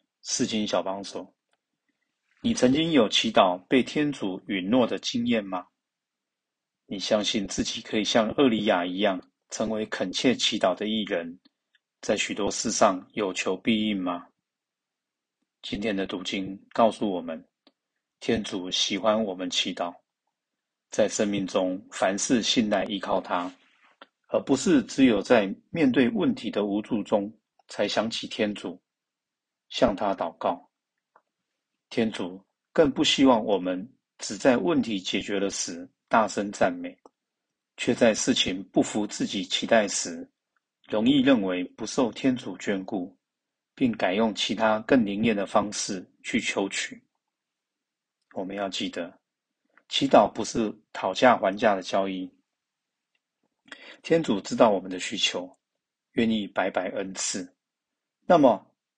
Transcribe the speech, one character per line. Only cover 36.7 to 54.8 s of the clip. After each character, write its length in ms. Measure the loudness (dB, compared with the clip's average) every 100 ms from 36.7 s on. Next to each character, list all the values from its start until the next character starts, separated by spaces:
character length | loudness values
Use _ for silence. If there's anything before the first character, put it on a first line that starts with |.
美， 240 | -2 -10 -14 -20 _ _ _ _ _ _ -6
却 160 | -2
在 200 | 4 4
事 200 | 4 0
情 300 | 0 -2 -6 -2
不 160 | 0
符 240 | 0 -2 -4
自 200 | -4 -4
己 180 | -4
期 220 | -4 -4 2
待 200 | 4 4
时， 420 | -2 -6 -10 -14 _ _ _ _ _ -4
容 200 | 2 4
易 140 | 6
认 220 | 6 4
为 200 | 2 -2
不 220 | -6 -10 -6
受 260 | 0 -2
天 240 | 0 0 0
主 220 | -6 -8
眷 260 | -4 -4
顾， 340 | -4 -6 -8 -14 _ _ _ _ _ -2
并 160 | -2
改 200 | 0 0
用 220 | 2 0 0
其 180 | -4
他 260 | 0 2 0
更 240 | 4 4 4
灵 180 | 0
验 100 | 0 0
的 100 | 0
方 260 | 0 0
式 340 | -4 -6 -8 -12 _
去 180 | -6 -4
求 280 | -2 -2 -4
取。 340 | -4 -8 -12 _ _ _ _ _ _ _ _ _ _ _ _ _
我 100 | -12
们 120 | -8 -6
要 140 | -6
记 200 | -6 -6
得， 300 | -8 -10 -14 _ _ _ _ _ _ _
祈 180 | -2 4
祷 240 | 6 4
不 140 | 0 -4
是 280 | -2 -2 -4 _
讨 200 | -6 -4
价 220 | 4 4 6
还 200 | 2 2
价 180 | 2 2
的 60 |
交 260 | 0 -2 -2
易。 220 | -4 -8 -14 _ _ _ _ _ _ _ _ _ _ _ _ _ -20 -20 -16
天 220 | 0 2
主 160 | 2 -2
知 160 | -2 4
道 140 | 4
我 100 |
们 100 | 4